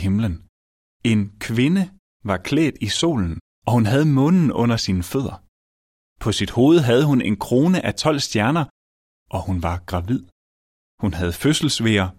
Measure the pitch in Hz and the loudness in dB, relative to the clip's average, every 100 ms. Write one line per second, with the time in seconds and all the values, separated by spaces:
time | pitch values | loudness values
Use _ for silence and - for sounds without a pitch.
0 | 95 98 110 82 - _ _ _ _ _ | 0 0 -2 -6 -12 _ _ _ _ _
1 | 120 107 101 - - 113 131 190 185 - | 0 0 0 -8 -6 0 2 2 -2 -6
2 | _ _ 107 92 - 143 160 - 110 - | _ _ -6 -6 -2 0 0 -2 -6 -2
3 | 165 135 87 82 - _ - 120 113 135 | -2 0 -2 -6 -14 _ -2 2 2 2
4 | 156 135 139 185 160 - 117 113 - 92 | 2 2 4 4 2 0 0 0 -2 -2
5 | 87 135 127 - _ _ _ _ _ _ | -2 -4 -6 -10 _ _ _ _ _ _
6 | _ - 117 101 98 - 135 170 131 160 | _ -8 -4 -4 -4 2 4 4 4 2
7 | 151 135 98 104 - 120 160 185 - 101 | 4 2 0 -4 0 2 4 2 0 -2
8 | 151 151 - 110 107 165 139 _ _ _ | 0 -2 -2 -2 0 0 -4 _ _ _
9 | _ _ _ 92 87 92 82 87 - 90 | _ _ _ -8 -4 -4 -4 -6 -6 -6
10 | 87 127 - _ _ _ _ _ _ - | -4 -6 -6 _ _ _ _ _ _ -6
11 | 104 82 90 85 139 156 151 - 113 104 | -6 -2 -4 -2 0 0 0 0 0 2
12 | 92 | 0